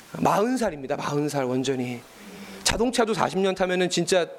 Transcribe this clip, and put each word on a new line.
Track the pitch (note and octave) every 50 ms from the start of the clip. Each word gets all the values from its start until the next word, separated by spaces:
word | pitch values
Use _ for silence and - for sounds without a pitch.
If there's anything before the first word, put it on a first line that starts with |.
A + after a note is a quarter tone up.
| - -
마흔 | - - - - E3 F#3+ G#3 B3 C4
살입니다. | B3+ A3+ G3+ D#3 C#3+ C3 B2+ C#3+
마흔 | C3+ - - C#3+ C#3+ D3 D3
살 | C#3+ C#3+ C3
원전이. | B2 B2+ B2+ C3 C3+ C3+ B2+ B2 B2 B2 A#2+ - - - - - - - - - - - - -
자동차도 | - - F#3 A3+ B3+ A#3+ - A3+ G#3
사십 | A3 E3 C#3 C3+ - F#3
년 | G3 F#3+ F#3
타면은 | - F#3+ F3+ F3+ F3+ F3+ F3
진짜 | F3+ F3 E3+ - F#3+ F3+ E3 - -